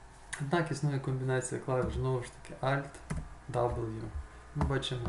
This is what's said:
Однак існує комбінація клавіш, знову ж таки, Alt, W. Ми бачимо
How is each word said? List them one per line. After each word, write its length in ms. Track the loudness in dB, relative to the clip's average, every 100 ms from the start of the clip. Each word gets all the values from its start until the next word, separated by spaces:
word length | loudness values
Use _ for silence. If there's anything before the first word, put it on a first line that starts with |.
| -20 -18 -10 -6
Однак 300 | 2 4 4
існує 300 | 2 2 2
комбінація 600 | 0 0 4 2 2 -2
клавіш, 340 | 0 2 2
знову 280 | 2 2 2
ж 80 | -2
таки, 340 | -10 -14 -2 2
Alt, 540 | 2 0 -8 -6 -4 -6 -10 -4
W. 500 | 2 2 2 -2 -4 -6 -6 -8 -12 -6
Ми 100 | 0
бачимо 440 | 2 2 0 -2